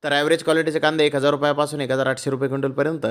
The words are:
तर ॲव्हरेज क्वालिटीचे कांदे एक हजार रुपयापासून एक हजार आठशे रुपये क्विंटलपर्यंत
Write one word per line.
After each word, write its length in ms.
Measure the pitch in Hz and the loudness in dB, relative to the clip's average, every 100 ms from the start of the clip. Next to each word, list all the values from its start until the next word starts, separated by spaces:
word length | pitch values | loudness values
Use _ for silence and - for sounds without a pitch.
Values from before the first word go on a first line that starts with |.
तर 100 | 151 | 0
ॲव्हरेज 300 | 143 147 160 | 0 2 0
क्वालिटीचे 360 | 160 160 160 156 | 2 0 2 0
कांदे 260 | 156 156 151 | 0 2 2
एक 100 | 139 | 2
हजार 160 | 139 | 0
रुपयापासून 500 | 143 147 143 147 147 | 2 0 0 0 -2
एक 100 | 135 | -2
हजार 160 | 131 131 | 0 0
आठशे 220 | 131 - | -2 -4
रुपये 180 | 135 135 | -2 -2
क्विंटलपर्यंत 580 | 135 139 135 143 160 127 | -2 -4 0 -2 0 -4